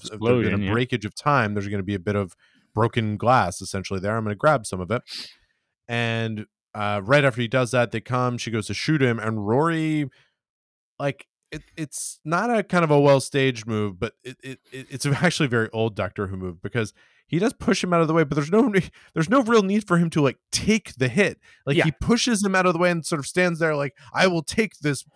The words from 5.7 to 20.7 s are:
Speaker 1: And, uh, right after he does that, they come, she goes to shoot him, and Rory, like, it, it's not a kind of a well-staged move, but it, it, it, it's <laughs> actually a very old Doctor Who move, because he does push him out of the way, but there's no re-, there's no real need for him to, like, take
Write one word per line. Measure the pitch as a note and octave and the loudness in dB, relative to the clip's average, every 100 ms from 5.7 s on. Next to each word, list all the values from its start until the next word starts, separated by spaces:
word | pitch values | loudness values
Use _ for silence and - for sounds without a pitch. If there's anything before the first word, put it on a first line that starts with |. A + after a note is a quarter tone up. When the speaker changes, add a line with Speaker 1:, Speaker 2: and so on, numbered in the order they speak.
| _ - | _ -8
Speaker 1:
And, | A#2 A#2 A2+ A2+ G#2+ G#2 _ _ | -4 -2 -2 -4 -6 -12 _ _
uh, | G#2+ G#2 G#2 | -6 -4 -2
right | G2 C#3+ | 2 4
after | C#3 A#2 | 4 0
he | A#2 | -2
does | C3 B2 | 0 0
that, | B2 A#2 | 0 0
they | A2+ | -2
come, | - B2 B2+ A#2+ | -4 -2 -2 -4
she | - | -4
goes | A2 G2+ | -4 -4
to | |
shoot | G2+ - D3+ | -4 -2 2
him, | C3 A#2 | 2 0
and | A2 A2 G2+ | -2 -4 0
Rory, | A#2+ E3 E3 D#3+ D3+ C#3 - _ _ _ _ _ _ _ - | 2 2 0 -2 -2 -4 -8 _ _ _ _ _ _ _ -8
like, | C#3+ C3+ - _ _ | -6 -8 -14 _ _
it, | D#3 - - | -18 -16 -12
it's | D3+ - - - | -10 -10 -12 -12
not | D3+ F3 A#3 | -4 -2 0
a | A3+ | 0
kind | G3+ F3+ | 0 2
of | E3 | 4
a | D3 | 6
well-staged | C#3+ C#3 - C#3+ C3+ A#2 A2 | 6 6 4 0 0 0 -2
move, | A2 G#2 F2+ | -2 -2 -4
but | A2 - | -8 -8
it, | B2+ B2+ | -16 -14
it, | C3+ B2+ _ | -14 -16 _
it, | C3 B2+ | -16 -12
it's | C3+ D3 | -6 -2
<laughs> | B2+ | 0
actually | E3+ - D3 | 0 0 0
a | |
very | A#2 A2+ | 0 0
old | A2+ A2 | -2 -4
Doctor | G2+ F#2 - G2 | -2 -6 -4 -8
Who | F#2+ | -6
move, | F#2 E2+ | -10 -10
because | G#2 B2 G#2+ - _ _ - | -8 -6 -6 -8 _ _ -6
he | D#3 | -2
does | G#3 | 0
push | - - - | -2 0 0
him | F#3 | 2
out | E3+ | 2
of | D#3+ | 2
the | |
way, | E3 | 2
but | D3 | 2
there's | C#3 D3 | 0 0
no | G#3 | 2
re-, | C4 G3 - - _ | 4 2 -2 -6 _
there's | E3 D#3 | -4 2
no | C4 | 2
real | A3 A#3 | 4 4
need | F#3+ G#3 G3+ | 4 0 2
for | E3+ | 2
him | E3+ | 2
to, | E3 | 2
like, | C#3 - _ | 2 0 _
take | - - | -4 2